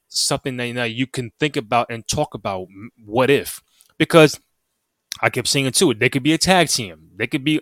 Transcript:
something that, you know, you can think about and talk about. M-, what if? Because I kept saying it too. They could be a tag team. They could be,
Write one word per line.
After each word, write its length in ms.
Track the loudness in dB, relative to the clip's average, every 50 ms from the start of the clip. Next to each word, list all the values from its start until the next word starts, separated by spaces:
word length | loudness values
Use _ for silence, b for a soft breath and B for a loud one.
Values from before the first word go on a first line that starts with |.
| _ _
something 480 | -6 -4 -2 -2 -2 -4 -6 -6 -6
that, 100 | -6 -6
you 80 | -6 -4
know, 100 | -4 -4
you 220 | -4 -4 -4 -6
can 240 | -4 -4 -8 -8 -8 _ -4
think 180 | -4 -4 -4
about 320 | -4 -4 0 0 0 0 -2
and 160 | -6 -10 -6 -4
talk 260 | -2 -2 -2 -4 -6
about. 280 | -8 -8 -6 -6 -8
M-, 280 | -10 -12 -16 -18 -20 -20 _ _ -12
what 240 | -4 0 2 4 4
if? 320 | 4 2 2 -2 -10 -14 _ b b b b b b b
Because 420 | 0 4 8 8 8 8 4 0 _ _ _ _ _ _ _ _ _ _ _ _ _ -16 -8 -4
I 100 | -4 -2
kept 160 | -2 -2 -4 -2
saying 180 | 0 0 0
it 80 | 0 0
too. 200 | 2 2 2 2
They 140 | 2 0 0
could 140 | 0 0
be 100 | 0 0
a 60 | 0 2
tag 300 | 2 2 4 4 2 2
team. 420 | 0 -4 -6 -8 -12 -16 -20 -14 _
They 100 | -6 -6 -4
could 160 | -4 -4 -2
be, 160 | -2 -2 -2